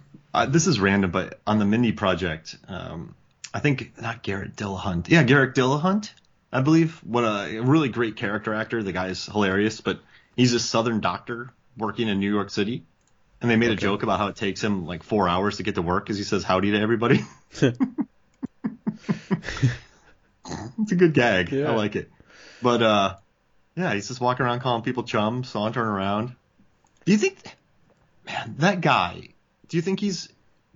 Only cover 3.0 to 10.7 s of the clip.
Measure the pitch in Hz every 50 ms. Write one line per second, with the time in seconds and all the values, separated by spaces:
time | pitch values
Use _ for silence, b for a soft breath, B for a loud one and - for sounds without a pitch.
3 | - - - - _ _ _ _ - - - 117 - 147 135 127 110 - - -
4 | 113 113 113 117 - 104 98 101 98 - - - 104 98 95 85 92 101 87 85
5 | 85 - 165 170 139 117 143 143 131 123 - 135 127 127 143 147 165 185 196 214
6 | 208 - - _ _ _ _ _ _ _ - 127 131 151 160 165 165 160 - -
7 | - - 113 120 120 110 104 101 98 76 - 110 123 131 151 165 147 120 98 113
8 | 120 107 107 - 110 98 107 104 - 110 107 107 113 - 123 113 104 95 85 90
9 | 92 92 92 - - - - 104 101 95 95 101 107 110 107 - - 98 - -
10 | b b b b b b _ 123 127 123 120 117 - -